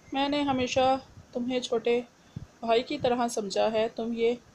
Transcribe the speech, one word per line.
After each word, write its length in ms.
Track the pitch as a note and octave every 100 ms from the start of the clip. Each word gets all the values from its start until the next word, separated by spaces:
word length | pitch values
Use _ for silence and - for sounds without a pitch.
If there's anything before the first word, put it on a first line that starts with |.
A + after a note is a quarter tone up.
| -
मैंने 360 | C4+ C#4+ D4
हमेशा 520 | C#4+ B3+ B3 C4+ C4 C4 - - -
तुम्हें 260 | B3 A#3+ B3+
छोटे 400 | - A3+ A#3 A#3+ A#3+ _ - - - -
भाई 200 | A3+ A3+
की 160 | B3+ D4
तरह 280 | B3 A#3+ A#3+
समझा 400 | A#3 G3+ G3+ G#3
है, 200 | A3 A3+
तुम 240 | A#3 A#3
ये 240 | A#3 A#3 A#3+ -